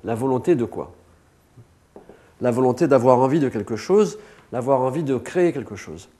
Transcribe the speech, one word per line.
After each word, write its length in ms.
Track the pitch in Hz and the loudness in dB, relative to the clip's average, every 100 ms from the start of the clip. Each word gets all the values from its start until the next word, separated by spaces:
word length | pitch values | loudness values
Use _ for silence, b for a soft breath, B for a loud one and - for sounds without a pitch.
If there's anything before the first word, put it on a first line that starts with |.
La 120 | - 113 | -8 -4
volonté 400 | 131 127 120 160 | -2 0 0 0
de 100 | 113 | 0
quoi ? 280 | - 69 - _ _ _ _ _ - - _ _ - B B B - | -6 -12 -16 _ _ _ _ _ -20 -20 _ _ -20 B B B -6
La 120 | 123 | -2
volonté 360 | 120 127 123 165 | 2 0 2 4
d'avoir 320 | 135 120 123 | 4 6 4
envie 200 | 131 156 | 4 2
de 100 | 135 | 0
quelque 260 | 113 101 110 | -2 -6 -6
chose, 420 | - 196 208 - B B B | 0 2 2 -2 B B B
d'avoir 300 | 117 123 135 | -6 0 0
envie 220 | 131 135 | 0 -2
de 140 | 147 127 | -2 -4
créer 340 | - 175 175 | -4 0 0
quelque 240 | 143 - 95 | 0 -8 -12
chose. 340 | - 80 - _ | -14 -16 -18 _